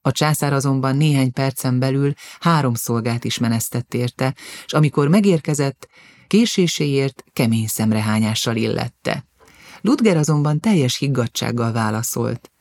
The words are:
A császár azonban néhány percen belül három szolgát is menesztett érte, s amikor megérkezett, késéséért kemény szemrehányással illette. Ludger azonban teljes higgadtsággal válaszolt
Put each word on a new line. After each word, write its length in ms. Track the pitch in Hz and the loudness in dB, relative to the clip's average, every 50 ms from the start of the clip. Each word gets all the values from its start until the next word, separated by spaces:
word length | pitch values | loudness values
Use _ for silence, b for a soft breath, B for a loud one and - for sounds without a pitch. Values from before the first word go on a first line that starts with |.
A 100 | _ 135 | _ -2
császár 420 | 131 - 151 151 151 - 147 143 143 | 0 0 0 0 0 0 -2 0 0
azonban 420 | 139 131 143 135 135 131 135 131 | 0 0 0 0 0 0 0 0
néhány 360 | 139 156 156 147 135 131 131 | 2 2 2 2 2 0 0
percen 480 | 123 - 135 135 131 - - 131 123 127 | 0 -2 -2 -2 -4 -4 -4 -2 0 0
belül 340 | 139 135 131 139 143 143 147 B B B B B | 0 0 0 0 0 -2 -2 B B B B B
három 340 | - 170 165 156 135 127 120 | 0 2 2 4 2 0 -2
szolgát 500 | 117 - - 117 117 110 120 117 120 - | -2 -4 -2 -2 -2 -2 -2 -4 -4 -4
is 140 | - - | -6 -4
menesztett 560 | - 117 113 113 113 - - - 120 - _ - | -2 -2 0 0 -2 -4 -4 -6 -6 -6 _ -4
érte, 420 | 120 123 120 - - 131 131 131 B B B B B B | -4 -4 -4 -4 -2 -2 -2 -2 B B B B B B
s 80 | B - | B 0
amikor 340 | 156 151 143 - 151 143 | 2 2 2 2 2 2
megérkezett, 800 | 143 175 220 196 202 180 156 - - 143 135 139 139 131 _ - b b b b b b b b | 4 4 4 4 4 2 2 0 -2 -2 -2 -2 -2 -4 _ -20 b b b b b b b b
késéséért 960 | b - 208 240 220 - - 180 160 - - 156 147 139 135 135 139 - - - _ _ | b 4 4 4 4 2 0 0 0 0 -2 -2 0 0 0 0 -2 -4 -8 -20 _ _
kemény 340 | - 131 113 113 113 110 | 0 2 2 2 0 0
szemrehányással 880 | 110 - - 110 110 107 107 107 107 107 110 110 107 113 - - 120 113 | -2 -2 -2 0 0 0 0 0 0 0 0 0 0 -2 -2 -2 -2 -2
illette. 680 | 110 110 110 - - 123 123 _ _ _ - - 139 - _ _ B B B B B B B B B | -2 -2 -2 -2 -4 -6 -6 _ _ _ -4 -4 -4 -6 _ _ B B B B B B B B B
Ludger 360 | B 202 285 - 233 214 180 | B 0 2 4 4 2 4
azonban 420 | 156 151 165 151 147 143 151 151 156 | 4 2 2 2 2 2 0 -2 0
teljes 380 | - 226 208 170 131 123 - | 2 2 2 4 2 2 0
higgadtsággal 760 | - 143 139 135 127 117 113 _ - 127 120 117 120 117 117 | -2 -2 -2 0 0 -2 -2 _ -6 -4 -4 -2 -2 -2 -2
válaszolt 800 | 110 117 110 107 107 110 113 - - 120 117 113 117 120 - - _ _ | 0 0 -2 0 -2 -4 -4 -4 -4 -4 -4 -4 -4 -8 -10 -20 _ _